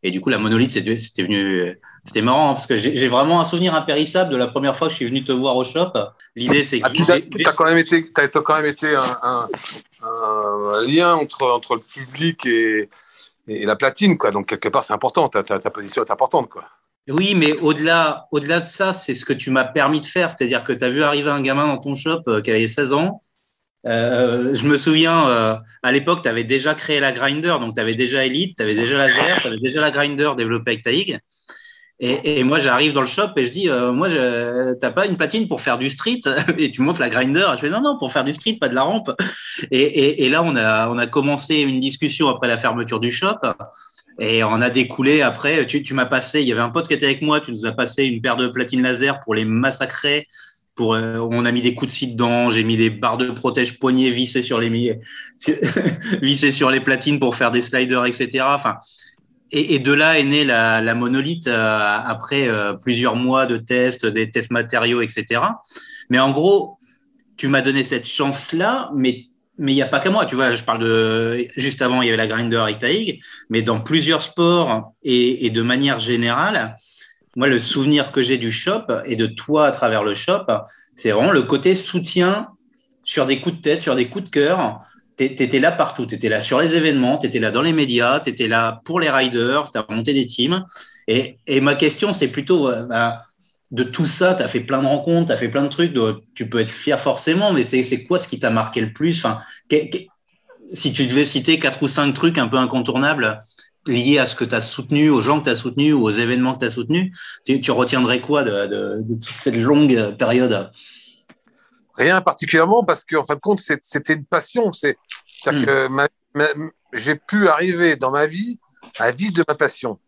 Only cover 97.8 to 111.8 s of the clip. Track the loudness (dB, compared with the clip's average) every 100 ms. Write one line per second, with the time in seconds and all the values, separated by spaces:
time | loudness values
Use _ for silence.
97.8 | 0 -4 -2 -2 -2 -4 0 0 -2 -4
98.8 | -6 -2 -2 0 -2 -4 -10 -20 _ 0
99.8 | 0 -8 -12 _ _ _ _ -20 -16 -6
100.8 | -4 -2 0 2 0 0 0 2 0 -2
101.8 | -4 0 -2 2 0 2 0 0 0 -2
102.8 | -2 0 0 0 -2 -4 -14 -20 -20 _
103.8 | -4 0 4 2 2 -2 -2 -2 -4 -6
104.8 | -2 2 4 4 2 0 0 -2 -4 0
105.8 | 2 4 2 0 0 0 0 -2 -4 -4
106.8 | -2 0 0 -6 -18 -14 -2 0 0 0
107.8 | 2 2 2 0 0 0 0 -2 -2 -4
108.8 | -4 -6 -6 -6 -8 -4 -2 0 4 6
109.8 | 6 4 2 -2 2 2 2 0 -4 -14
110.8 | -20 -20 -20 -20 _ -20 _ _ _ _